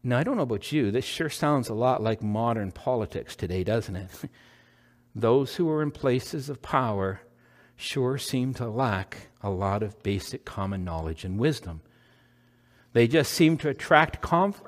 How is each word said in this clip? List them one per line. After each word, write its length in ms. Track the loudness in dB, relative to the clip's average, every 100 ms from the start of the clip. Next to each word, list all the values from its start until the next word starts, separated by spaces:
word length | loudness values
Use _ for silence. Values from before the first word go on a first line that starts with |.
Now, 140 | 0 0
I 60 |
don't 120 | 2 0
know 60 |
about 300 | 0 -2 -2
you, 180 | 0 2
this 140 | 0
sure 260 | -2 -4 -6
sounds 380 | 0 2 2 0
a 60 |
lot 280 | 0 2 2
like 200 | 0 -2
modern 500 | -2 0 0 0 -4
politics 640 | -4 -2 0 -2 -6 -10 -8
today, 260 | -4 -2
doesn't 340 | 0 0 -2 -8
it? 140 | -10 -12 -14 -14 -20 -20
<laughs> 500 | _ _ _ _ _
Those 420 | 0 4 4 2 -2
who 120 | 0
are 120 | 0
in 80 | -2
places 580 | -2 0 0 -2 -8 -8
of 140 | -12
power 580 | 0 0 2 0 -2 -4 -12 _ _ _ _ -12
sure 420 | -6 0 0 0
seem 360 | -2 -2 0
to 140 | -2 -4
lack 600 | 0 0 0 -4 -12 -18 _
a 80 | -4
lot 320 | -2 0 0
of 200 | -2 -4
basic 420 | -2 -2 -4 -12
common 400 | -10 -6 -4 -4
knowledge 400 | -4 -4 -6 -6
and 140 | -6 0
wisdom. 440 | 0 0 -6 -14 _ _ _ _ _ _ _ _ _ _ _
They 140 | 4 6
just 240 | 4 2
seem 260 | 4 4 4
to 100 | -2
attract 520 | -4 4 6 6 -2
conf-, 420 | 0 2 2 -2